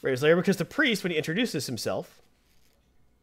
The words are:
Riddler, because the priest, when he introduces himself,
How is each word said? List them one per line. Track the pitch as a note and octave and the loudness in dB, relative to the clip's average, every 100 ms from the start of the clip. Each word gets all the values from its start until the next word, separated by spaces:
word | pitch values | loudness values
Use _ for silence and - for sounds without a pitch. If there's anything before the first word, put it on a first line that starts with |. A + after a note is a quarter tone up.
Riddler, | C3+ B2+ D3+ F3 | -4 0 4 4
because | F#3 F#3 | 2 0
the | |
priest, | D#3+ - D4 G#3 | -2 0 0 2
when | F#3 | 2
he | D#3 | 0
introduces | D3 E3+ A#3+ D#3 - | 0 -2 -2 -4 -6
himself, | A#2 A2 G2 E3 _ _ _ _ _ _ _ _ _ _ _ | -6 -4 -4 -6 _ _ _ _ _ _ _ _ _ _ _